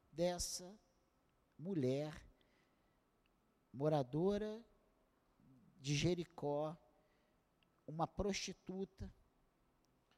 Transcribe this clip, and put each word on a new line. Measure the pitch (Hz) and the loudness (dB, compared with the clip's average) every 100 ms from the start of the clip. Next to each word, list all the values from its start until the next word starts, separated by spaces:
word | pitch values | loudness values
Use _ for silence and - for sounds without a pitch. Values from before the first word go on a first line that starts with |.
| _ | _
dessa | 143 175 175 - - 180 - _ _ _ _ _ _ _ - | -2 0 0 -4 -6 -10 -18 _ _ _ _ _ _ _ -10
mulher, | 165 175 127 139 151 156 - - _ _ _ _ _ _ _ _ _ _ _ _ _ | -2 2 2 2 -2 -8 -16 -20 _ _ _ _ _ _ _ _ _ _ _ _ _
moradora | 123 151 151 123 147 190 208 214 214 - _ _ _ _ _ _ _ - 131 - - | 0 4 4 2 2 2 2 -2 -8 -14 _ _ _ _ _ _ _ -20 -20 -20 -8
de | 135 | 0
Jericó, | 143 165 175 165 - 147 143 156 170 - _ _ _ _ _ _ _ _ _ - | 4 4 2 -2 -6 -2 0 -2 -6 -18 _ _ _ _ _ _ _ _ _ -10
uma | 156 156 | -2 -2
prostituta, | - 196 196 - - - 185 190 - - - - _ _ _ _ _ _ _ _ | 0 -2 0 -4 -8 -8 -6 -6 -8 -14 -14 -20 _ _ _ _ _ _ _ _